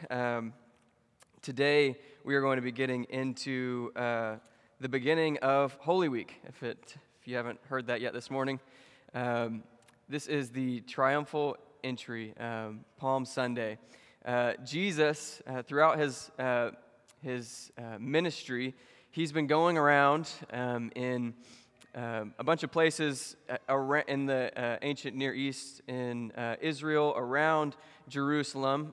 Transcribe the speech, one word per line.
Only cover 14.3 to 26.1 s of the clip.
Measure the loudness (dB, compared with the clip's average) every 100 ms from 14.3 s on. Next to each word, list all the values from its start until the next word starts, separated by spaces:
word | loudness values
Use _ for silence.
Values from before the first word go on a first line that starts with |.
| 2 2 -2
Jesus, | -6 -2 0 4 2 2 -8 -12 -8
uh, | -8
throughout | -2 4 6 6
his, | 0 -2 -12 -4
uh, | 0 2 0 -6 -20 _ _ _
his, | -8 -6 -8 -14 -16 -14
uh, | -12 -8
ministry, | 0 2 2 -4 -6 -4 -4 -8 -20 -20 _
he's | -4 -2
been | 0 2
going | 4 6 6
around, | 6 8 6 4 0 -10 -10
um, | -4 -2 -2 -4
in, | -4 -2 0 -2 -6 -18 -20 _ _ -16
um, | -8 -6 -4 -6 -4
a |
bunch | 0 0
of | 0
places, | 4 4 4 -2 -2 -8 -14 -10
uh, | -8 0
ar-, | 0 2 0
in | 2 -2 0
the, | 0 0
uh, | -2 -4 -2
ancient | -4 -4 -6 -4
Near | -4
East, | -2 -4 -6 -12 -14 -8
in, | -6 -4